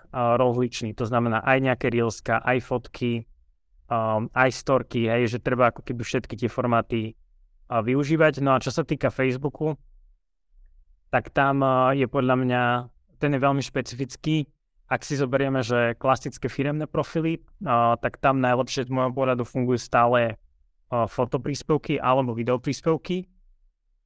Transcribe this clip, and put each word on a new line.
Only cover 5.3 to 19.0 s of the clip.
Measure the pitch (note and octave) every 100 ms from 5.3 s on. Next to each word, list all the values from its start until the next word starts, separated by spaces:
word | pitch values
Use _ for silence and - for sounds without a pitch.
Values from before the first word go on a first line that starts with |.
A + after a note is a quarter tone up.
že | A#2+
treba | C3+ B2 A#2+
ako | - -
keby | A#2+
všetky | - C3 - G#2
tie | B2
formáty, | - A#2+ A#2 - A#2 A2 - _ _ _ _ -
a, | A#2
využívať. | G#2+ C3+ C#3+ D#3+ D#3 C#3
No | C#3
a | B2+
čo | C3+
sa | E3+
týka | D3 D3 B2+
Facebooku, | - C3 B2+ C#3+ - D#3 D3 - - _ _ _ _ _ _ - _ _ _ -
tak | B2 -
tam, | D3 C#3 C#3
a, | C3+ B2+ B2+ C#3
je |
podľa | B2 C#3 B2+ B2+
mňa, | B2+ B2 A#2+ B2 B2 _ _ -
ten | D3
je | C3+
veľmi | C#3 C#3
špecifický. | B2 C3+ - B2 C3+ - D#3 D#3 C#3 _ _ _ -
Ak | B2+ -
si | C#3
zoberieme, | C3 C3+ C3+ C3+
že | A#2 A#2+ A#2 A#2
klasické | C3 B2+ C3+ - B2+
firemné | - C#3+ D3+
profily, | D3+ D#3+ - E3 E3 E3 - -
a, | D3+ A#2+ A#2 A#2
tak | B2 -
tam | C#3 C3+
najlepšie | B2+ B2 B2 C#3+
z | B2+
môjho | C3